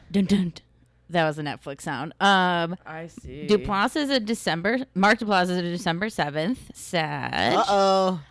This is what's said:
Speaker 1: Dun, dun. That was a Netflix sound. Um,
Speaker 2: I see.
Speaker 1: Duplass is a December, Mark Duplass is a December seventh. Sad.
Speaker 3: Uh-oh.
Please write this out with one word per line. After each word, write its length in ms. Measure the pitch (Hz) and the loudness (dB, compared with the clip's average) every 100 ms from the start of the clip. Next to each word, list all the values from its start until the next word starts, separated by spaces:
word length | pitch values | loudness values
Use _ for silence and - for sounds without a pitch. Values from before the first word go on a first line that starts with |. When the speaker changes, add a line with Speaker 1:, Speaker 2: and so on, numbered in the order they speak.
| - | -4
Speaker 1:
Dun, 140 | 190 | 0
dun. 300 | 190 196 175 - _ _ _ _ - | 2 2 0 -6 _ _ _ _ -4
That 160 | 170 156 | 0 0
was 120 | 151 | -2
a 40 | |
Netflix 400 | 147 110 147 139 | -6 -8 -10 -10
sound. 320 | 170 127 156 - | -6 -6 -6 0
Um, 580 | 196 190 180 175 170 180 - | 4 4 4 2 -2 -6 -12
Speaker 2:
I 220 | 160 165 | -14 -14
see. 380 | - - 139 147 | -16 -16 -8 2
Speaker 1:
Duplass 480 | 208 131 196 240 | 2 2 0 0
is 140 | 311 277 | 0 0
a 100 | 262 | 0
December, 600 | 208 226 190 165 196 254 - | -2 -4 -2 -2 0 -2 -2
Mark 240 | 185 202 226 | 2 4 4
Duplass 320 | 208 190 180 | 2 2 2
is 80 | 180 | 0
a 40 | |
December 460 | 175 170 175 170 214 | -2 -2 -2 -2 -4
seventh. 600 | - 147 151 175 262 - | -2 -2 -2 -2 -4 -8
Sad. 840 | - - 175 151 143 - 73 101 196 | -14 -4 -2 -2 -4 -4 -2 0 2
Speaker 3:
Uh-oh. 680 | - 202 196 190 185 175 - | 2 4 4 4 2 -2 -8